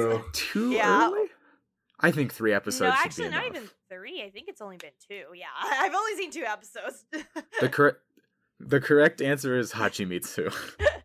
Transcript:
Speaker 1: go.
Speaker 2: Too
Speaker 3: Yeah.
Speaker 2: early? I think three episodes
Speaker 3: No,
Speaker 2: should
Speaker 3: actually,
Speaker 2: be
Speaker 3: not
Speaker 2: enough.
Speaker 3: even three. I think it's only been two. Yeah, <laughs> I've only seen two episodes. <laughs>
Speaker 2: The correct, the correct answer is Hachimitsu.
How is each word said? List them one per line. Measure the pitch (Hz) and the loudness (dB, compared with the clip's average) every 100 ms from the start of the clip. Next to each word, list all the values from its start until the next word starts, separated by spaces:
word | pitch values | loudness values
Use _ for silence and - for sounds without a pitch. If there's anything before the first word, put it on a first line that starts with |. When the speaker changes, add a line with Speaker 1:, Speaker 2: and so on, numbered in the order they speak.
| 113 113 | 2 0
Speaker 1:
go. | - | -2
Speaker 2:
Too | - - 208 247 | -6 -2 -2 0
Speaker 3:
Yeah. | 226 208 202 233 | 2 4 4 4
Speaker 2:
early? | 403 403 _ _ _ _ _ _ _ | 2 -4 _ _ _ _ _ _ _
I | 170 | 2
think | 147 127 | 2 0
three | - 110 | 0 2
episodes | 101 107 - | 2 2 0
Speaker 3:
No, | - - | 2 2
Speaker 2:
should | - | 0
Speaker 3:
actually, | - 427 | -2 -4
Speaker 2:
be | |
Speaker 3:
not | 311 | -4
Speaker 2:
enough. | 494 339 | -4 -8
Speaker 3:
even | 202 _ - | -14 _ -20
three. | 185 226 349 | -18 -14 -12
I | 202 | -14
think | 202 220 | -16 -18
it's | - | -16
only | 202 180 | -16 -16
been | 160 - - | -18 -20 -18
two. | 202 147 | -16 -16
Yeah, | 175 165 | -16 -14
<laughs> | 139 | -6
I've | 403 415 294 | -2 0 0
only | 370 440 392 | 0 -2 -4
seen | 349 | -8
two | 277 | -6
episodes. | 240 208 - 220 220 - _ | -6 -8 -12 -12 -12 -12 _
<laughs> | 311 - 214 - - | -12 -10 -14 -10 -2
Speaker 2:
The | 127 | 0
correct, | - 143 - _ _ _ _ _ - | 4 4 2 _ _ _ _ _ -16
the | - 139 | 0 0
correct | 135 147 151 - | 6 6 6 4
answer | 139 143 135 127 | -2 -2 0 -2
is | 107 | -2
Hachimitsu. | 113 104 - 92 87 - - 87 - - - 539 - | 0 -2 -2 -4 -4 -6 -6 -4 -6 -10 -2 0 0